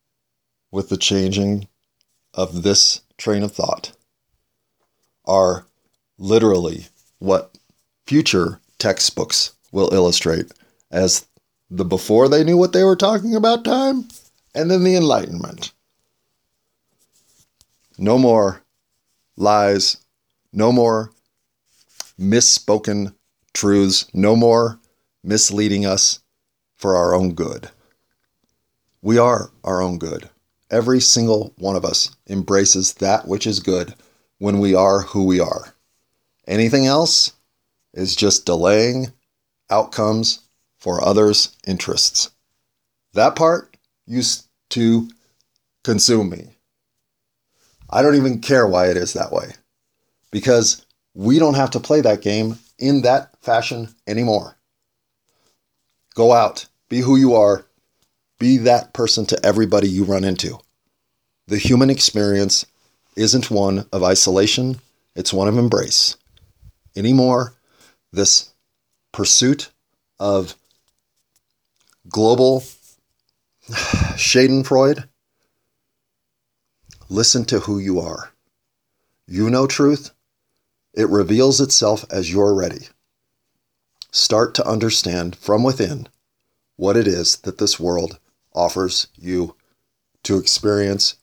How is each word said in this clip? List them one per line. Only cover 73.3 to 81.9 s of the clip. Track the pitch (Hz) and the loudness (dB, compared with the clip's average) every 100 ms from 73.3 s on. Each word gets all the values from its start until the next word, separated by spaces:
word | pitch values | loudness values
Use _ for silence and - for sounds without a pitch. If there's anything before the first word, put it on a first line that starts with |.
<sighs> | _ _ _ - | _ _ _ -12
Schadenfreude, | 117 - - - - - 127 131 135 135 131 135 147 - _ _ _ _ _ _ _ _ _ _ _ _ _ _ _ _ _ _ - - | -10 -6 -4 -4 -4 0 2 2 2 0 2 2 0 -8 _ _ _ _ _ _ _ _ _ _ _ _ _ _ _ _ _ _ -20 -10
listen | 98 117 123 | -2 0 0
to | 113 110 | 0 -2
who | - 101 | -2 -6
you | 98 90 | -2 -4
are. | 82 80 - _ _ _ _ _ _ _ _ _ _ | -4 -10 -16 _ _ _ _ _ _ _ _ _ _
You | 90 110 | -4 0
know | 127 135 | 0 0
truth. | - 143 147 - _ _ _ _ _ _ _ _ | 2 2 0 -4 _ _ _ _ _ _ _ _
It | - 107 | -4 0
reveals | 101 90 110 131 135 | 0 0 2 2 2
itself | 135 - 107 | 0 0 0